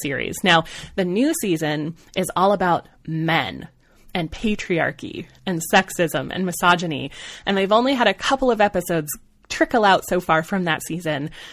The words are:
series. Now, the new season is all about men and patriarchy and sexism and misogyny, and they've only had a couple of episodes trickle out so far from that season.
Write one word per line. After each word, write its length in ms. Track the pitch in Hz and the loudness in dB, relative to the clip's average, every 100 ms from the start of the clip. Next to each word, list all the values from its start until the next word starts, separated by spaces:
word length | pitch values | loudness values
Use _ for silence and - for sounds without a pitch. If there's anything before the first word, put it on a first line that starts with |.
series. 340 | 143 127 - - | -6 -4 -6 -2
Now, 220 | 190 165 - - - - | 4 4 2 -12 -10 -4
the 100 | 180 | -2
new 280 | 196 285 330 | 2 0 0
season 560 | 202 160 156 151 151 165 - 190 | -2 0 0 -2 -6 -10 -10 -6
is 120 | 175 175 | -2 2
all 160 | 190 | 2
about 380 | 202 180 165 - _ - | 4 2 0 -2 _ -8
men 640 | 160 160 160 110 67 - _ _ _ - | -2 0 0 0 -8 -14 _ _ _ -8
and 180 | 185 160 | -4 -4
patriarchy 960 | - 220 214 - 170 143 - - - - - - | -4 -2 -2 -2 -2 -2 -4 -12 -12 -14 -12 -6
and 160 | 170 - | -6 2
sexism 600 | 196 190 - 165 147 - | 2 2 -2 -2 -2 -4
and 100 | - | -4
misogyny, 680 | 185 170 175 175 175 135 139 - - - - | -4 2 4 4 0 -6 -8 -12 -18 -10 -2
and 100 | 196 | 0
they've 160 | 190 | 4
only 220 | 220 254 | 4 4
had 140 | 262 214 | 2 2
a 60 | |
couple 360 | 190 - 269 262 | 0 -2 0 2
of 100 | 214 | 4
episodes 520 | 208 185 175 170 147 - _ _ - | 2 2 -2 -2 -2 -10 _ _ -10
trickle 360 | - 311 240 202 | -2 2 4 6
out 180 | 180 - | 4 4
so 120 | 180 | -2
far 220 | - 160 | 2 0
from 220 | 160 196 | 2 -2
that 180 | 175 156 | 0 -2
season. 480 | - 165 160 143 156 - - | -4 -6 -4 -4 -6 -12 -20